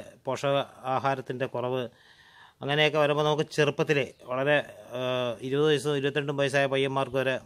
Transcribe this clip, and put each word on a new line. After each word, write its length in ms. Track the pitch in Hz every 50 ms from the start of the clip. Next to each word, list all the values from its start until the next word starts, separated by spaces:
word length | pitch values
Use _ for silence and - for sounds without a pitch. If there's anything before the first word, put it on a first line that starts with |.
| 113 - - - -
പോഷക 320 | 139 131 113 - 139 139 139 131 - - - - 131 131
ആഹാരത്തിൻ്റെ 500 | 123 107 139 135 131 127 - 131 123 131
കുറവ്, 380 | 123 - 120 120 123 127 127 123 113 - _ - - - - - - - - - - _ -
അങ്ങനെയൊക്കെ 380 | 131 135 143 151 151 151 139 156 147
വരുമ്പോൾ 200 | 143 147 147 151 151
നമുക്ക് 180 | 151 147 156 - -
ചെറുപ്പത്തിലേ 500 | - 151 143 131 - 160 151 156 139 123 - - - - -
വളരെ, 260 | 127 131 135 143 147 143 - - - - - - 120
ആ, 60 | 127 127 127 127 127 123 123 113 101
ഇരുപത് 280 | 123 131 131 143 151 156
വയസ്സും 280 | 151 139 123 147 147 139
ഇരുപത്തിരണ്ടും 360 | 135 143 139 151 143 143 139
വയസ്സായ 280 | 139 139 139 123 143 139
പയ്യന്മാർക്ക് 520 | 135 135 135 135 139 131 135 135 127 120 135
വരെ 180 | 131 135 131 117 -